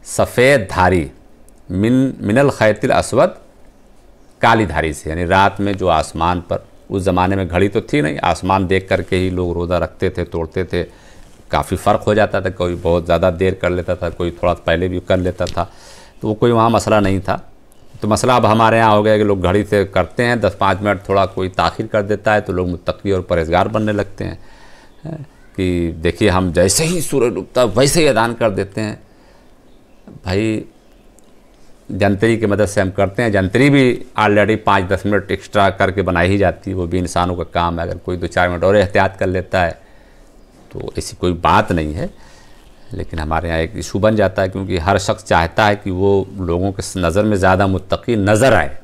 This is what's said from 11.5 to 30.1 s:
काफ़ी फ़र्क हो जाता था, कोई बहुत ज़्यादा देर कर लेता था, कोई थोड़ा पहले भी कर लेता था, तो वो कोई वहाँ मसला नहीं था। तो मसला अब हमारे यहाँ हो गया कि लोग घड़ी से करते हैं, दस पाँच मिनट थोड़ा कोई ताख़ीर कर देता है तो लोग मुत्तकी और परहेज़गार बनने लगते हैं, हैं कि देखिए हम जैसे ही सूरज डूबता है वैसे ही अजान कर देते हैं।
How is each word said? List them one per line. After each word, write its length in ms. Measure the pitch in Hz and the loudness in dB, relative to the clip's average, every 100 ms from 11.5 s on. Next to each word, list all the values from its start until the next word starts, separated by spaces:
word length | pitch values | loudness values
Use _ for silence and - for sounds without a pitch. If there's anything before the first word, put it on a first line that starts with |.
काफ़ी 260 | 76 71 92 | -4 -2 -2
फ़र्क 260 | 101 107 | 0 0
हो 120 | - | 2
जाता 260 | 104 101 98 | 2 2 0
था, 100 | 95 | -4
कोई 240 | - 90 87 | -4 -4 -2
बहुत 280 | 85 87 | 0 0
ज़्यादा 260 | 85 85 92 | 2 2 2
देर 220 | 87 95 90 | 2 -2 0
कर 140 | 87 | -2
लेता 260 | 90 87 87 | -2 -4 -4
था, 120 | 85 | -6
कोई 200 | - 87 | -4 -6
थोड़ा 200 | - 90 85 | -2 -2 -2
पहले 320 | - 85 92 | 0 0 0
भी 120 | 90 | -4
कर 160 | - 95 | -2 0
लेता 280 | 90 87 87 | 0 -4 -6
था, 240 | - 85 - - - - - | -4 -8 -10 -20 -20 -20 -8
तो 60 | 113 | -6
वो 60 | 107 | 0
कोई 140 | 120 | 2
वहाँ 200 | 117 113 | 4 4
मसला 300 | 110 101 107 | 2 2 2
नहीं 200 | 98 95 | 2 -2
था। 180 | 92 95 - - - - - | -2 -6 -8 -20 -20 -20 -20
तो 140 | - 107 | -8 -2
मसला 280 | 107 123 127 | 0 2 4
अब 100 | 110 | 4
हमारे 320 | 110 113 113 | 4 4 6
यहाँ 160 | 113 | 4
हो 80 | 104 | 4
गया 140 | 107 107 | 4 2
कि 60 | |
लोग 180 | 104 98 | 2 2
घड़ी 200 | 87 98 | 2 0
से 200 | 98 104 98 | 2 0 2
करते 360 | 92 87 - | 0 -2 -2
हैं, 180 | 120 120 | 0 2
दस 160 | 101 - | 0 0
पाँच 200 | 98 95 | 0 0
मिनट 280 | 104 98 - | -2 -2 0
थोड़ा 160 | 98 95 | 0 0
कोई 200 | 92 92 | -2 -4
ताख़ीर 360 | 90 85 - 110 | 0 -2 -2 -4
कर 160 | 107 | -4
देता 280 | 101 104 110 | -2 -2 0
है 60 | 107 | 0
तो 120 | 101 | 0
लोग 160 | 90 90 | -4 -4
मुत्तकी 440 | 87 - - 101 | -4 -8 -6 -2
और 100 | 95 | -2
परहेज़गार 460 | 90 87 80 87 92 | 0 -2 0 0 0
बनने 220 | 110 107 | -2 -2
लगते 300 | 101 98 - | -2 -4 -8
हैं, 140 | 95 90 - - - - - - | -10 -10 -18 -20 -20 -20 -20 -18
हैं 180 | 151 160 139 - - - | -14 -14 -16 -20 -14 -4
कि 380 | 92 87 85 80 | -2 0 -2 -2
देखिए 300 | 85 - 107 | -4 2 2
हम 220 | 90 92 | 2 0
जैसे 320 | 82 95 - | 2 2 2
ही 160 | 160 180 | 0 -2
सूरज 320 | - 139 120 | -2 0 0
डूबता 260 | 90 - 123 | -2 -4 0
है 60 | 120 | 0
वैसे 320 | 98 143 170 | 2 2 4
ही 60 | 151 | 2
अजान 280 | 110 117 | 2 0
कर 160 | 117 113 | 0 -2
देते 280 | 98 98 117 | 0 -6 -6
हैं। 220 | 107 113 - _ - - - - _ - _ - - | -8 -10 -18 _ -20 -20 -20 -20 _ -20 _ -20 -20